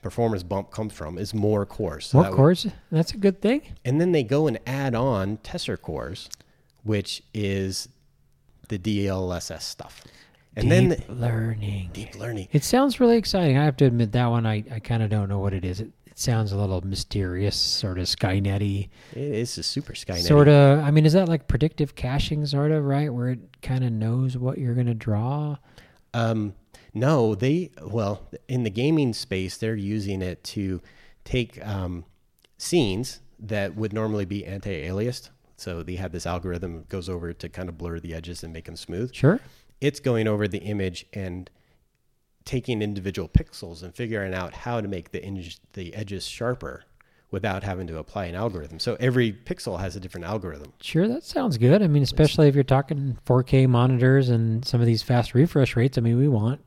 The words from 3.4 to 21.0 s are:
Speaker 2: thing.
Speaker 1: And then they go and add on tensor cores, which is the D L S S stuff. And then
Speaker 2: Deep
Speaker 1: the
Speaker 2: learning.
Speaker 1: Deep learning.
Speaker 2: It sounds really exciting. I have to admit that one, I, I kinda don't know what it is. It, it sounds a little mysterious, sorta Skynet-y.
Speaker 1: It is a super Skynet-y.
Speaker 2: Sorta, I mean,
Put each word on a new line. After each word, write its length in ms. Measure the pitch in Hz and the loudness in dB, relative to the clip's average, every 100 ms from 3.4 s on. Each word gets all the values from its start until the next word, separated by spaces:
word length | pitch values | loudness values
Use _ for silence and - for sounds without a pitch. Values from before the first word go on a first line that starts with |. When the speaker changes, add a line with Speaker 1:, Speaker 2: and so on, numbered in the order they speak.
Speaker 2:
thing. 200 | 202 277 - - | 0 0 -4 -10
Speaker 1:
And 180 | - 139 | -2 2
then 100 | 175 | 2
they 100 | 170 | 2
go 240 | 113 139 156 | 2 2 2
and 120 | 110 - | -2 -4
add 260 | 135 139 117 | -4 -2 0
on 420 | 135 110 95 107 | 0 0 -2 -4
tensor 420 | - 180 - 95 | -8 -10 -6 -8
cores, 480 | - 76 60 104 - - _ _ _ _ | -6 -8 -8 -10 -14 -18 _ _ _ _
which 400 | 107 104 98 - _ 110 | -2 -2 -2 -10 _ -6
is 520 | 104 98 95 95 - _ _ _ _ _ _ _ - | -2 -2 -2 -4 -10 _ _ _ _ _ _ _ -10
the 100 | 104 | -6
D 280 | 95 104 98 | -2 0 0
L 240 | 95 92 | -2 -4
S 200 | 87 - | -4 -8
S 120 | 80 | -10
stuff. 400 | - - - - - - - _ _ - | -12 -12 -16 -18 -20 -20 -20 _ _ -2
And 140 | 117 | 4
then 180 | 147 123 | 6 6
Speaker 2:
Deep 180 | 120 - | 2 -4
Speaker 1:
the 60 | |
Speaker 2:
learning. 760 | 127 120 113 113 107 101 101 90 | -4 -2 0 -2 -4 -4 -6 -6
Speaker 1:
Deep 240 | 85 113 101 | -10 -12 -12
learning. 320 | 110 110 95 | -10 -8 -2
Speaker 2:
It 100 | 151 | -2
sounds 380 | - 247 277 233 | 2 2 2 4
really 160 | 247 233 | 6 6
exciting. 400 | 208 196 170 131 | 2 2 4 4
I 80 | 151 | 4
have 100 | 131 | 4
to 80 | 139 | 4
admit 280 | 120 113 | 4 2
that 140 | 117 120 | 2 2
one, 180 | 117 113 | 2 2
I, 180 | 107 104 | -2 -4
I 80 | 110 | -10
kinda 280 | - 117 110 | -2 0 2
don't 180 | 107 98 | 0 0
know 120 | 101 | 0
what 140 | 98 | 0
it 120 | 95 90 | -2 -4
is. 160 | 92 | -6
It, 100 | 113 _ _ | -8 _ _
it 120 | - | -6
sounds 360 | - 113 107 | 0 0 0
a 20 | 98 | 0
little 220 | 101 92 | 0 -2
mysterious, 800 | 92 95 - 104 95 90 101 - | -4 -6 -4 -2 -2 0 0 0
sorta 460 | - - 104 90 | -2 -2 -2 -2
Skynet-y. 840 | 90 - 101 98 98 98 101 98 95 - - | -2 0 0 2 0 0 0 -2 -4 -10 -16
Speaker 1:
It 60 | - | -8
is 400 | 143 110 120 - | -4 -2 -4 -4
a 60 | |
super 280 | - - - | -4 -4 -8
Skynet-y. 280 | - - 87 | -12 -8 -4
Speaker 2:
Sorta, 600 | 87 147 147 143 139 143 147 | 4 8 10 10 10 8 6
I 60 | |
mean, 140 | 151 | 6